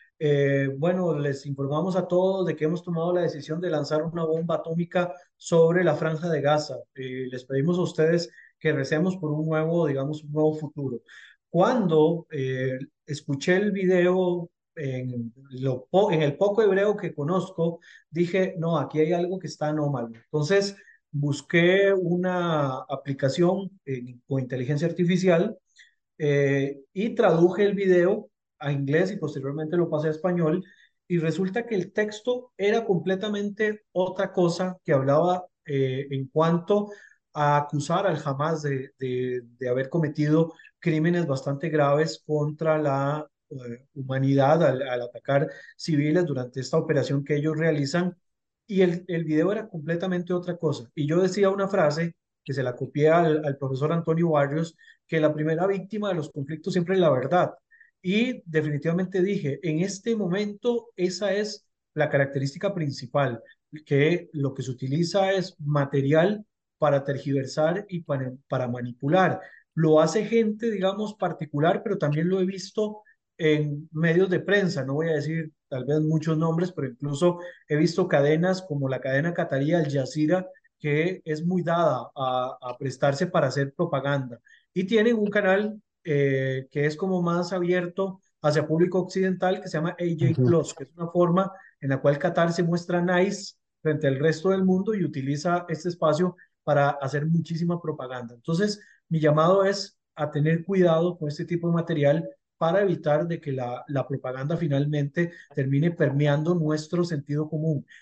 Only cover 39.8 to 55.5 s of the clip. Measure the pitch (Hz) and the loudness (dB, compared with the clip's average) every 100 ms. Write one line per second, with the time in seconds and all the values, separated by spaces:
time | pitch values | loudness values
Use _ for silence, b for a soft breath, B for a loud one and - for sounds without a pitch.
39.8 | 135 170 151 151 147 156 165 B B _ | 2 2 0 2 4 4 4 B B _
40.8 | 170 156 160 175 165 131 - 139 165 151 | 0 2 2 2 0 -2 -4 -4 -2 2
41.8 | 143 143 160 - - 151 151 151 160 156 | 4 4 0 -4 -4 -2 -2 -2 0 0
42.8 | 151 135 139 151 156 _ - 135 123 120 | 2 0 0 -2 -6 _ -18 -14 -12 -14
43.8 | _ 147 131 131 135 139 135 160 156 131 | _ -12 -6 0 2 4 4 4 4 0
44.8 | 135 123 123 120 - 139 160 B B B | -2 -4 -6 -8 0 0 0 B B B
45.8 | - 147 151 175 165 131 123 135 123 160 | -4 0 2 2 0 -2 -6 -8 -4 -2
46.8 | 160 143 123 139 139 151 151 156 165 151 | 0 0 0 -2 -2 -2 -2 0 0 0
47.8 | 139 175 180 170 _ _ _ _ - 190 | 0 -2 -2 -4 _ _ _ _ -4 2
48.8 | 185 175 - 170 160 151 175 214 220 165 | 2 2 -4 -4 0 2 2 0 -6 -10
49.8 | 147 170 190 180 175 180 175 170 156 131 | -6 -4 -2 -2 -2 -4 -4 -4 -4 -4
50.8 | 117 - 143 165 185 196 196 196 196 202 | -8 -6 0 2 2 2 2 2 -2 2
51.8 | 151 147 170 - _ _ - 131 127 123 | 2 2 -4 -8 _ _ -8 -4 -4 -4
52.8 | 131 147 151 165 165 151 151 139 135 131 | -6 2 4 6 4 2 -2 -4 -4 -2
53.8 | 147 165 165 165 170 147 139 151 165 - | -2 -2 0 0 2 2 2 0 -4 -8
54.8 | b b - 160 151 151 156 | b b -6 0 2 0 -2